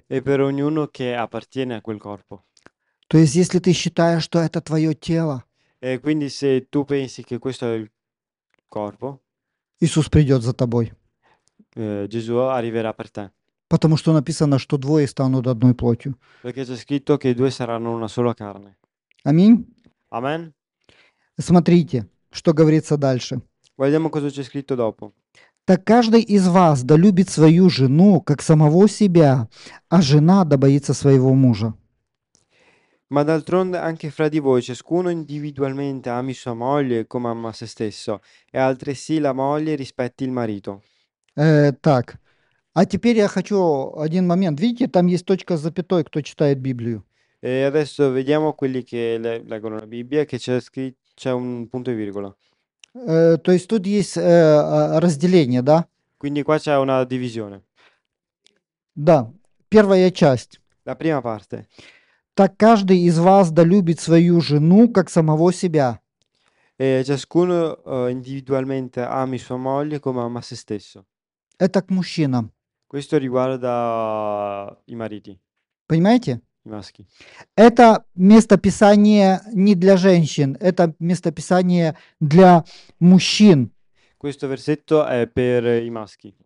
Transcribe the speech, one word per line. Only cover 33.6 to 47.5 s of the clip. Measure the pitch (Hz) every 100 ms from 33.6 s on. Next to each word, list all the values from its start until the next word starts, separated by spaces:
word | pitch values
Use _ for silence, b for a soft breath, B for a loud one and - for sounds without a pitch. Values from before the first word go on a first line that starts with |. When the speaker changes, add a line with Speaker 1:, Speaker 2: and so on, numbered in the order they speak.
| 185 180
Speaker 1:
anche | 160 160 151
fra | - 156
di | 156
voi | 135 127
ciascuno | 123 120 - 170 180
individualmente | 170 143 147 147 135 135 135 143 135 120
ami | 120 131
sua | 123 127
moglie | 117 123 147 131 117 110
come | 127 120
ama | 117 113
se | 104 113
stesso, | - 107 - - 101 _ _ _
e | 131
altresì | 131 127 143 131 - 156
la | 143
moglie | 131 135 151 156
rispetti | 147 131 - 123 -
il | 131
marito. | 127 113 101 101 98 _ _ _ _ _ -
Speaker 2:
Э, | 156 151 143
так. | 131 160 127 - - _ _ _ _ _
А | - 196
теперь | 185 233 226
я | 202
хочу | 190 180 202 175 139 - -
один | 156 180 180
момент. | 175 190 143
Видите, | 233 233 254
там | 185 175
есть | 175
точка | - 190 - 165
с |
запятой, | 156 185 165 180
кто | - 156
читает | 139 - 147 135
Библию. | 131 123 117 110 - _ _ _
Speaker 1:
E | 123